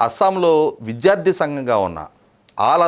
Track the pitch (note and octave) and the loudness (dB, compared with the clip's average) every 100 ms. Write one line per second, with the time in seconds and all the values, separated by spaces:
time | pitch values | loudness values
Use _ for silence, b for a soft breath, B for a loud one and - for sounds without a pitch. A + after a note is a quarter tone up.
0 | A#2 - F#3+ F#3 F3 D#3 D#3 - A2 A#2 | -4 0 0 2 2 2 2 -2 -10 -2
1 | F3 G3 E3+ F#3 D3+ C#3+ B2+ A2 F#2+ D#2+ | 2 2 0 0 -2 -4 -2 -2 -2 -6
2 | D#2 _ _ _ _ - A2 D#3 | -14 _ _ _ _ -2 0 2